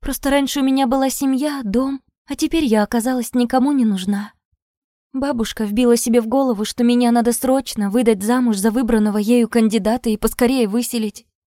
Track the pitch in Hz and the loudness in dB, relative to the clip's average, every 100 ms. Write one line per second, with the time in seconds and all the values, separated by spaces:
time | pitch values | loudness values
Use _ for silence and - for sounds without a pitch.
0 | - 269 277 285 277 285 269 269 269 269 | -10 -6 -2 0 0 -2 0 0 0 0
1 | 262 - 269 269 302 285 226 214 269 277 | -2 -2 -2 -2 -2 -6 -4 -2 -2 -6
2 | _ _ - 285 311 330 294 214 208 240 | _ _ -12 -6 -2 0 2 2 2 0
3 | 226 254 233 247 240 262 269 285 226 190 | -2 -2 -2 -2 0 2 2 2 2 0
4 | 190 202 208 _ _ _ _ _ _ _ | -2 -4 -4 _ _ _ _ _ _ _
5 | _ 269 277 254 220 - 214 208 247 233 | _ -6 -4 -2 -4 -4 -4 2 4 4
6 | - 233 226 262 269 202 214 - 240 240 | 2 0 2 0 0 -2 -4 -2 0 2
7 | 240 240 233 233 254 262 262 - 202 220 | 2 2 0 -2 0 0 -2 -6 -2 0
8 | 233 208 202 247 247 202 214 220 233 226 | 2 2 2 0 0 0 0 0 0 2
9 | 214 208 208 240 226 233 220 220 202 240 | 2 0 2 2 2 2 2 2 0 -2
10 | 233 214 226 - 226 262 220 214 240 240 | -2 -2 -2 0 0 2 0 0 -2 -4
11 | 214 - _ _ _ | -4 -8 _ _ _